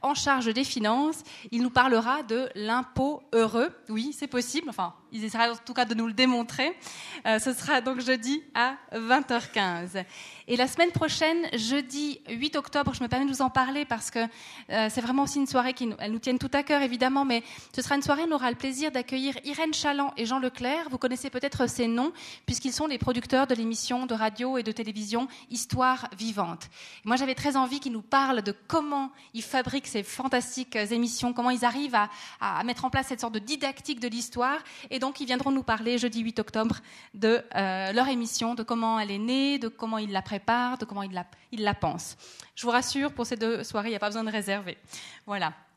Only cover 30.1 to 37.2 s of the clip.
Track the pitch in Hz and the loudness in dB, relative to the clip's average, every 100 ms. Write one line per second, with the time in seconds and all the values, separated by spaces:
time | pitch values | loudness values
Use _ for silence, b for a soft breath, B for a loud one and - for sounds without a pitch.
30.1 | - 254 254 240 - 254 226 208 233 240 | -4 0 0 0 -6 -4 -2 0 2 2
31.1 | 233 247 240 240 254 240 240 285 240 208 | 0 -2 2 2 4 2 2 2 4 2
32.1 | B B B 202 165 214 240 262 262 262 | B B B -2 0 -2 -2 0 0 -2
33.1 | 247 233 220 214 294 269 269 - 269 240 | -4 -4 -4 -4 -4 -2 -4 -6 -4 -4
34.1 | 226 233 247 247 294 294 B 269 262 262 | -4 -6 0 0 0 -6 B -8 -4 -2
35.1 | 277 262 247 262 269 254 220 226 247 240 | -4 -2 0 2 0 2 0 2 2 0
36.1 | 226 226 226 214 220 220 214 B B B | 0 -4 -2 -2 0 0 0 B B B
37.1 | 202 | 0